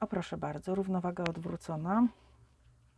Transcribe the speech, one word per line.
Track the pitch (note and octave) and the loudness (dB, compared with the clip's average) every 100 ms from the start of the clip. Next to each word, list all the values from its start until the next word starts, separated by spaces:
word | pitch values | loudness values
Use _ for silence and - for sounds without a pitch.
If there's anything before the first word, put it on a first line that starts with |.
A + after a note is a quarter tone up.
O, | G#3+ | -2
proszę | F#3+ E3+ E3+ | -2 -2 -4
bardzo, | D3 D3+ - | -4 -4 -2
równowaga | F#3+ F#3+ F#3 F3+ F3 | 0 2 0 0 0
odwrócona. | E3+ E3 E3+ E3+ - D#3 D#3+ G#3 A#3+ - - - - _ - - - | -2 -2 -4 -6 -4 -4 2 6 4 4 -14 -20 -20 _ -20 -20 -20